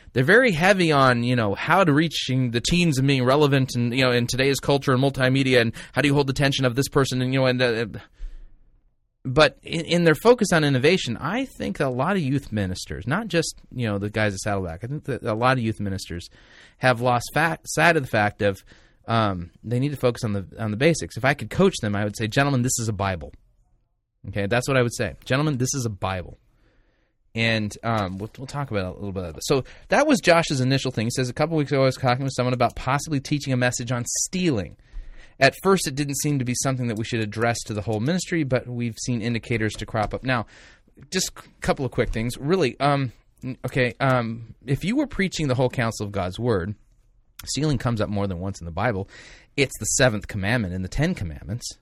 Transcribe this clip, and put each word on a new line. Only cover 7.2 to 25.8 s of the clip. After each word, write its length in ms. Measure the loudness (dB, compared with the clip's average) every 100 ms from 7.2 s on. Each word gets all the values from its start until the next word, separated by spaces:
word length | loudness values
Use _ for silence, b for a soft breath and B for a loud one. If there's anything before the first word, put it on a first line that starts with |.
and, 100 | 0
you 80 | 2
know, 60 | 2
and, 160 | 4
uh, 240 | 2 0 -4 -8 -16 b b b b -20 _ _ _ _ _ _
but 320 | -2 4 4 2
in, 240 | -6 -6 0
in 180 | 4
their 100 | 4
focus 340 | 6 6 4 4
on 100 | 4
innovation, 540 | 4 4 4 2 0 -4
I 280 | -4 -4 -6
think 340 | -6 -6 -2
a 80 | -2
lot 280 | 0 0 0
of 60 |
youth 300 | 0 -2 -2
ministers, 540 | -4 -4 -6 -8 -10 -4
not 220 | -4 -2
just, 300 | -2 -2 -6 -12
you 120 | -6 -2
know, 100 | -2
the 140 | -2
guys 240 | 0 0
at 60 | -2
Saddleback, 440 | -4 -4 -4 -8
I 40 | -8
think 160 | -8
that 180 | -6 -6
a 100 | -4
lot 240 | 0 2 2
of 80 |
youth 160 | 0 -4
ministers 480 | -6 -6 -8 -10 -12 B B B B _
have 240 | 0 2
lost 300 | 2 0 0
fa-, 280 | 0 0 -2
sight 320 | -4 2 4 4
of 60 |
the 80 | 2
fact 320 | 0 0 0
of, 160 | 0 -2 -8 b b b -2
um, 440 | 0 0 -2 -8 -12
they 140 | -4 -2
need 140 | -2
to 40 | 0
focus 260 | 0 0
on 120 | -2
the, 120 | -4 -6 -6
on 120 | -4
the 60 | 2
basics. 400 | 2 2 -2 -2
If 80 |
I 80 | -2
could 160 | -2 -2
coach 280 | 2 2 2
them, 160 | -2 -2
I 80 |
would 100 | -2
say, 120 | -4 -2
"Gentlemen, 340 | 0 2 2
this 180 | 0 -2
is 100 | -2
a 40 |
Bible." 400 | -2 -2 -4 -8 -16 _ _ _ _ _ _ _ _ -10
Okay, 160 | -4 0
that's 200 | 0 2
what 100 | 2
I 60 |
would 100 | 0
say. 220 | -2 -6 -6
"Gentlemen, 340 | -2 0 0 0
this 140 | -2
is 120 | -2